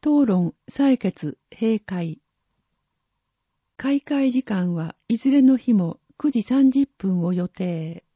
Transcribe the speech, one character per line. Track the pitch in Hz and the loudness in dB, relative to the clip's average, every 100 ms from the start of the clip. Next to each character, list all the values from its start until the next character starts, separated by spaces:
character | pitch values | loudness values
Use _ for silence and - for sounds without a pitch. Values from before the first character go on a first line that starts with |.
討 | 302 294 262 | 2 2 2
論、 | 185 175 - - | 2 0 -6 -20
採 | - 277 254 | -2 0 2
決、 | 190 - 151 - _ | -2 -6 -10 -10 _
閉 | - 226 220 | -4 -2 -2
会。 | - 185 165 156 _ _ _ _ _ _ _ _ _ _ _ _ _ _ _ _ | -4 -8 -6 -10 _ _ _ _ _ _ _ _ _ _ _ _ _ _ _ _
開 | 269 277 | -2 -2
会 | - 285 269 | -2 -2 0
時 | 254 | -2
間 | - 202 180 | -4 -4 -2
は | 170 165 - _ | -4 -8 -12 _
い | 226 | -2
ず | 269 | 2
れ | 285 | 4
の | 262 262 | 6 4
日 | - | 2
も | 220 170 - _ _ | 2 0 -6 _ _
九 | 302 | -4
時 | 247 | -2
三 | 202 262 269 | -2 2 4
十 | 262 277 | 2 -2
分 | _ 196 180 | _ -4 -2
を | 170 | -2
予 | 180 180 | -2 -6
定。 | - 180 170 160 170 _ | -6 -6 -6 -8 -12 _